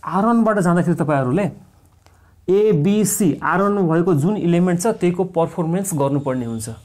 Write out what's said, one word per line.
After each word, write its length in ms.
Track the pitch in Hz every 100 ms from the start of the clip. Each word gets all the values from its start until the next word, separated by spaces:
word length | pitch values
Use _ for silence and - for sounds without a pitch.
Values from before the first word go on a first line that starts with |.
आर 220 | - 175 220
वानबाट 340 | 233 220 208
जाँदाखेरि 380 | 175 175 175 160
तपाईँहरूले 520 | 156 147 127 156 190 - - _ _ _ _ _ _ _ -
एबिसी 920 | 190 214 170 156 208 208 - 208 -
आर 200 | 147 175
वान 260 | 202 202 175
भएको 240 | 160 175
जुन 240 | 151 160 214
इलिमेन्ट 440 | 170 170 175 175
छ 60 | 226 220
त्यहीको 220 | 175 175 185
पर्फर्मेन्स 600 | 170 165 - 160 175 196 151
गर्नुपर्ने 480 | 139 143 135 127 117
हुन्छ। 240 | 113 110 110